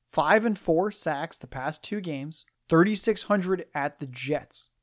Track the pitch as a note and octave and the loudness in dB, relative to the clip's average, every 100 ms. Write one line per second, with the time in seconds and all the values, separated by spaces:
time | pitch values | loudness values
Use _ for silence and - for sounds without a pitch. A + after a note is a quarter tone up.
0 | _ - D3 G#3+ A3+ G#3 - D#3+ G3+ - | _ 0 4 4 4 -2 0 2 2 -2
1 | - C#3+ D#3+ - - C#3 C3+ D#3 - G#3 | -4 -4 -4 -10 -14 -8 -6 -6 -8 -8
2 | F3+ C#3+ C#3+ D#3+ - _ - E3 F#3 G#3 | -6 -6 -8 -12 -20 _ 2 6 6 4
3 | - G#3+ - G#3 F3+ F#3 - D3+ C#3+ - | 0 -2 0 0 2 -2 -2 -4 -4 -4
4 | C#3 B2 B2+ D3 - - - _ | -12 -10 -4 -4 -4 -18 -20 _